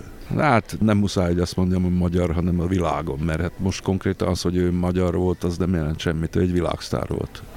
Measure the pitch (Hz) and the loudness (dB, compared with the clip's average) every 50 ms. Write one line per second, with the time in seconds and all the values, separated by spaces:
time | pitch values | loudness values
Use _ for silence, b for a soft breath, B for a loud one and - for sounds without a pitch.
0 | - - - - - - - - - 147 123 110 - - - - 104 110 104 101 | -6 -14 -16 -16 -8 -4 -2 0 2 4 4 2 2 0 -4 0 2 4 4 4
1 | 104 95 - 101 90 87 87 87 90 - - - 92 90 92 90 90 90 90 90 | 2 2 2 2 2 2 2 2 0 0 0 0 0 2 2 2 2 2 2 2
2 | 90 87 85 90 87 87 78 85 85 90 85 87 82 87 95 90 85 78 73 73 | 2 2 2 2 0 2 0 0 0 0 0 0 2 2 2 2 2 0 0 -2
3 | 78 82 69 69 78 82 78 78 87 87 - - 92 95 92 - - - 95 92 | -2 -4 -4 -2 -2 -2 0 0 -2 -4 -4 -2 -2 -2 -2 -2 -2 -2 -2 0
4 | - 98 92 - 92 90 90 - - 87 90 90 90 90 87 90 87 90 90 92 | 0 -2 -2 0 0 0 0 0 0 0 0 2 2 2 2 2 0 0 0 2
5 | 92 87 85 90 90 90 87 - - 90 87 85 90 87 92 82 76 76 78 78 | 0 2 2 2 2 0 0 0 -2 -4 -2 0 0 0 2 0 0 0 -2 -2
6 | - 87 78 80 82 76 - 92 92 90 87 87 82 - - - - - - 64 | -2 -2 -2 0 -2 -2 0 0 0 2 2 0 0 0 -2 -4 -6 -4 -4 -4
7 | - - - - - - - - - - - | -2 -4 -4 -4 -4 -6 -8 -14 -16 -16 -16